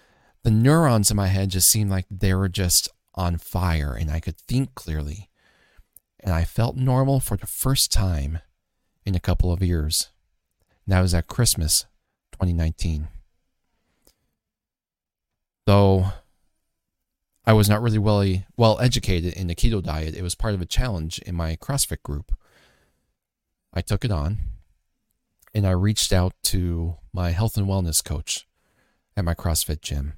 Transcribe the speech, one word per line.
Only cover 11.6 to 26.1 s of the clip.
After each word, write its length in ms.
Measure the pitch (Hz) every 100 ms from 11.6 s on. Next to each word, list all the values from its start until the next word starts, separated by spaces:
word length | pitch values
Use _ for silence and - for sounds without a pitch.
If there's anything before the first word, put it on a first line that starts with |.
| 76 - - _ _ _ _
twenty 220 | - 90
nineteen. 560 | 85 80 - 87 78 78 - - _ _ _ _ _ _ _ _ _ _ _ _ _ _ _ _ _ _ _ _ _ _ _ -
Though 480 | 101 98 95 92 - - _ _ _ _ _ _ _ _ _ _ _ -
I 80 |
was 140 | 110 104
not 140 | 107
really 160 | 120 107
well, 280 | 104 104 98 92 - -
well 240 | 113 104
educated 540 | 123 113 - 90 85
in 140 | 82 90
the 80 | 85
keto 280 | - 107
diet. 320 | 82 76 78 -
It 60 |
was 140 | 90 -
part 180 | 110
of 80 | 98
a 40 | 85
challenge 540 | - 127 92 78 -
in 160 | - 85
my 220 | 82 80
CrossFit 440 | - 143 - -
group. 300 | - 71 - - _ _ _ _ _ _ _ _ _ _ _ _ _
I 80 | -
took 240 | - 104 127
it 60 |
on, 260 | 85 73 107 - - _ _ _ _ _ _ _ _ _
and 140 | 110 98
I 40 |
reached 420 | 90 101 107 -